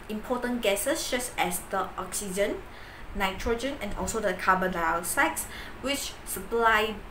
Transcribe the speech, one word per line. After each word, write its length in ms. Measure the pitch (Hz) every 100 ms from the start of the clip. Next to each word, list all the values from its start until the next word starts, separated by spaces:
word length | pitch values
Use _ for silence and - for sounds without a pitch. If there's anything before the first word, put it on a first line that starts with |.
| -
important 540 | 214 - 247 240 240
gases 380 | 214 202 269 320
such 360 | - 247 - -
as 240 | 175 180 -
the 160 | 196 185 -
oxygen, 640 | 185 - 202 185 214 370 - - - - - 202
nitrogen, 580 | 190 190 247 233 262 285
and 100 | 208 202
also 240 | 185 226
the 140 | 208
carbon 360 | 180 - 185 185
dioxide, 680 | 175 165 170 180 - 320 320 - - - -
which 320 | 262 277 - - -
supply 680 | 190 185 233 226 220 220 202 -